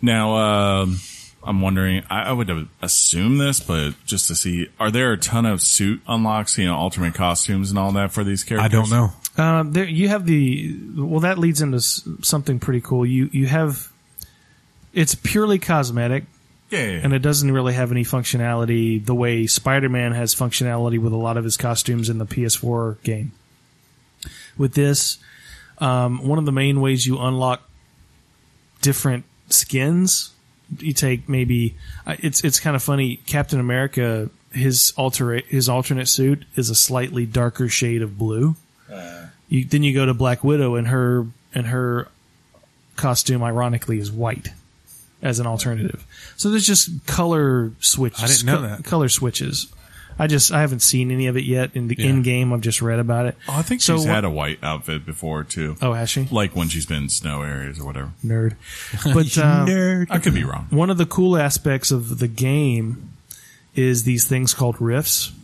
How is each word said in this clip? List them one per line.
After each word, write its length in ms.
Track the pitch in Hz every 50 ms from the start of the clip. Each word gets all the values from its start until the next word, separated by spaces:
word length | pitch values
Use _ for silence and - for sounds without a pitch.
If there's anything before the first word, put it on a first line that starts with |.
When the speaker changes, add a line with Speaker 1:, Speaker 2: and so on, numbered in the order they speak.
Speaker 1:
Now, 340 | - 120 117 113 110 110 110 110 110 107 104 104 101 101 98 95
um, 180 | 98 95 92 92 - - - - - - - _
I'm 200 | - - 104 95
wondering, 420 | 95 95 95 95 95 92 92 95 95 -
I, 140 | 92 101 104
I 80 | 98 131
would 340 | 120 117 95 87 80 76 78 - _
assume 560 | - 90 - - - - - 85 92 113 131 143
this, 240 | 139 139 135 -
but 320 | - - 90 80 76 73 73 - -
just 220 | - - 98 - -
to 80 | 82
see, 320 | - - 95 87 85 87 - - _
are 140 | 113 107
there 220 | 107 120 131 127 113
a 40 | 90
ton 280 | - - - 117 117
of 160 | 113 104 87
suit 400 | - - - - 104 98 110 113 -
unlocks, 520 | - 120 117 110 110 107 107 104 - - -
you 80 | 98
know, 100 | 90 87
alternate 380 | 73 85 92 - - 90 85 85
costumes 560 | - 95 87 87 - - - 104 95 98 98
and 100 | 98 101
all 140 | 95 98 98
that 180 | 98 101 98
for 140 | - - 104
these 180 | 98 98 95 -
characters? 220 | - 113 110 110
Speaker 2:
I 100 | 110 101
don't 140 | 113 110 107
know. 240 | 113 120 120 104 - - - - _ -
Speaker 3:
Uh, 260 | 160 165 165 160 160
there, 200 | 151 147 175 190
you 240 | 180 160 156 190 202
have 160 | 208 208 185
the, 500 | 165 165 151 143 127 127 147 156 156 156 - - - - 160
well, 240 | 139 160 160 156
that 160 | 160 180 190 175
leads 240 | 170 170 165 143
into 160 | 156 143 131 123
s-, 280 | 113 - - - - - 160 -
something 380 | - - - 151 139 - 135 120
pretty 220 | - - 131 120
cool. 240 | 120 - 127 123 123
You, 240 | 123 127 131 131 -
you 140 | - 139 135 131
have, 400 | 139 160 160 151 139 127 - - _ _ _ _ _ - - - _ _ _ _ _ _ _ _ _ _ - - _
it's 220 | 185 165 143 -
purely 420 | - - - - 208 214 214 202 190
cosmetic. 680 | - - 175 156 139 123 120 120 120 120 127 139 165 - _ _ _ _ _ _ _ _
Speaker 1:
Yeah, 100 | - 185 131
yeah, 60 | 107
yeah. 80 | 92 85 -
Speaker 3:
And 100 | 139 139
it 60 | 135
doesn't 320 | 127 147 147 143 143 139
really 220 | 135 135 127 127 123
have 180 | 127 127 120
any 120 | 123 123 120
functionality 1000 | - - 131 120 - - 123 117 117 117 117 117 113 117 117 113 113 113 110 104
the 100 | 107 123
way 320 | 120 120 120 120 113 113 110
Spider-Man 640 | - - - 135 135 139 135 135 127 123 123 120 117
has 200 | 117 120 113 -
functionality 600 | - 131 123 117 - 131 123 120 120 120 120 117 113
with 140 | 113 117 110
a 40 | 113
lot 200 | 113 117 117 120
of 60 | 113
his 120 | 113 107 -
costumes 520 | - 123 117 113 - - 123 117 113 110
in 80 | 117 113
the 60 | 110
P 200 | 107 - - 120
S 100 | 113 -
four 420 | - - 120 120 117 117 113 107 107 _
game. 280 | - 113 107 110 131 - _ _ _ _ _ _ _ _ _ _ _ _ _ _ _ _ _ - - - - - - - -
With 160 | 143 131 -
this, 440 | 143 143 143 143 139 - - - - - - - - - - - - - - - -
um, 460 | - 131 127 127 123 123 123 123 - 131
one 120 | 143 160
of 60 | 156
the 60 | 147
main 280 | 135 135 135 139 139 139
ways 240 | 135 135 135 127 123
you 140 | 131 127 131
unlock 420 | 123 127 131 127 127 127 127 127 - - - - _ _ _ _ - _ _ _ _ _ _ _ _ _ _ _ _ _ _ _
different 440 | - 139 135 - - 147 123 120 - _ _ _ _ -
skins, 840 | - - - - - 131 131 143 165 175 185 185 - - - - - _ _ _ _ _ _ _ 160 -
you 140 | - 160 143
take 340 | - - 135 127 120 127 -
maybe, 460 | 135 131 127 123 123 120 117 113 - - - - - - - -
uh, 80 | 151 151
it's, 240 | - 165 139 - -
it's 160 | 156 131 -
kinda 200 | - 156 147 135
funny, 380 | - - 143 139 135 127 120 - -
Captain 340 | - - 147 147 - - 135
America, 720 | 123 123 123 127 135 135 - - 123 120 113 110 107 104 - _ _ _
his 420 | - 123 127 135 127 123 - - -
alter-, 460 | - 135 131 127 - 131 120 117 120 - -
his 220 | - 135 123 127
alternate 380 | 123 127 127 - 143 127 127 127
suit 360 | - - 135 135 139 143 - - -
is 140 | - 127 117
a 60 | 113
slightly 500 | - - - 127 127 123 - - 127 120
darker 420 | 113 110 127 120 120 - - 131 120
shade 320 | - - - 120 117 117
of 160 | 113 107 101 101
blue. 380 | 113 110 107 113 131 156 160 156 _ _ _ _ _ -
Speaker 1:
Uh. 340 | 120 95 87 85 85 85 85 - - _ _ _
Speaker 3:
You, 160 | 165 131 127
then 180 | 131 - 147 147
you 100 | 143 135
go 120 | 139 135
to 80 | 131 127
Black 280 | 113 127 127 123 - -
Widow, 320 | 139 147 147 139 127 120
and 120 | 120 117 117
her, 400 | 131 131 127 123 123 123 117 113 117 _ _ _ -
and 140 | 135 120 113
her 400 | 120 127 127 123 120 120 123 - - _ _ _ _ _ _ _ _ - _ _ _ _ _ _ _
costume, 480 | - - 139 123 120 - - 131 123 120
ironically, 560 | 117 113 120 123 123 117 117 - - 117 110
is 120 | 104 101
white 380 | 104 113 117 113 107 - - - - - - _ _ _ _ _ - - - _ _ _
as 180 | - 135 123 113
an 60 | 123 120
alternative. 580 | 113 110 - 127 117 110 107 - - - - - - - - - - -
So 120 | - 202
there's 160 | 214 220 196
just 400 | - 202 185 - - 170 143 -
color 680 | - 143 - 175 170 170 156 147 139 131 123 117 113 113 -
switches. 440 | - - - - 131 120 - - 117
Speaker 2:
I 40 | 120
didn't 180 | 117 - 120
know 100 | 123 139 151
Speaker 3:
co-, 40 | 135 107 104
Speaker 2:
that. 80 | 104 147
Speaker 3:
color 260 | - - 165 147 127
switches. 640 | - - 135 123 - - - - 139 139 - - - - - - - - - - - -
I 80 | 156 156
just, 240 | 151 143 127 -
I 100 | 170 151
haven't 200 | 151 147 131 120
seen 300 | - - - 127 127 127
any 160 | 127 127 131 127
of 100 | 123 127
it 60 | 131
yet 280 | 131 127 127 127 127 -
in 120 | 131 120 117
the 80 | 113 -
Speaker 2:
Yeah. 100 | - 135
Speaker 3:
in-game. 420 | 135 135 123 127 123 123 127 123 123
I've 80 | 120
just 200 | 107 117 110 -
read 180 | 113 113 117 113
about 260 | 120 117 120 117 123 123
it. 80 | 120 - - -
Speaker 1:
Oh, 60 | 139 147
I 40 | 160
think 180 | - 247 247
Speaker 3:
So 140 | - - 165 160
Speaker 1:
she's 80 | 156
Speaker 3:
what 80 | 151 -
Speaker 1:
had 100 | 107 104
a 40 | 92
white 300 | 78 76 73 73 78 - -
outfit 420 | 76 78 76 - - 80 78 69
before, 380 | - 78 - - 82 78 76 76
too. 320 | - - 90 80 76 76 -
Speaker 3:
Oh, 120 | - 127 117
has 160 | 117 117 117
she? 180 | - 139 131 131
Speaker 1:
Like 240 | 135 113 104 92 -
when 120 | 90 85 82
she's 180 | 80 85 73
been 180 | - 80 73 73
in 60 | 69
snow 320 | - - - 78 73 71
areas 380 | 73 73 71 67 67 69 71 78
or 60 | 71
whatever. 260 | 69 67 67 67 69 85 - -
Speaker 3:
Nerd. 320 | 113 113 113 110 113 110 - - - - - - - - 104 -
Speaker 2:
<laughs> 0 | 147 135
Speaker 3:
But, 240 | 165 160 143 - 160
um, 300 | 151 147 160 143 139 -
Speaker 2:
Nerd. 400 | 185 190 185 185 185 185 175 -
Speaker 1:
I 100 | 196 175
could 140 | - - -
be 80 | - -
wrong. 240 | 135 - 69 - -
Speaker 3:
one 180 | - 147 165 185
of 80 | 190 170
the 80 | 170 165
cool 300 | - - 180 185 180 165
aspects 520 | 147 143 135 - - 151 135 135 - -
of 280 | 139 127 117 113 123 113
the 80 | 123 120
game 800 | 113 110 127 127 135 151 151 135 120 117 110 110 127 - - - - - _ _ - - - - - - _ _ _
is 280 | - 127 127 127 120 113
these 240 | 123 123 120 - -
things 260 | 131 127 127 127 -
called 260 | - 131 123 117 -
rifts. 500 | 117 117 117 135 160 - - - - - - -